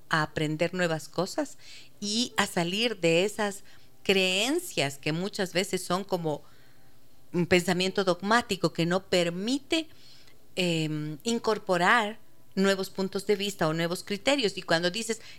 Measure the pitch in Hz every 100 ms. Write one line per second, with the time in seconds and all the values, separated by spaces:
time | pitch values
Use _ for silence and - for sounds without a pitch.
0 | - 160 151 - 151 156 170 180 175 160
1 | - - 185 - 294 - - - - -
2 | 208 214 247 - 202 180 170 196 233 208
3 | 165 165 202 214 208 196 - - - -
4 | - 190 185 185 233 339 - - 139 139
5 | 151 160 196 - 180 175 196 185 - 185
6 | 196 180 160 143 - - - - - -
7 | - - - 175 170 180 175 175 185 196
8 | 190 175 202 233 233 190 165 - 170 190
9 | - 180 170 175 214 277 - 330 311 -
10 | - - - - - - 180 165 156 151
11 | 151 156 226 233 220 208 202 175 180 233
12 | 208 220 - - - - 196 190 190 -
13 | 190 196 202 202 202 - 160 160 170 180
14 | - 202 - 285 208 185 - 170 175 202
15 | 220 220 -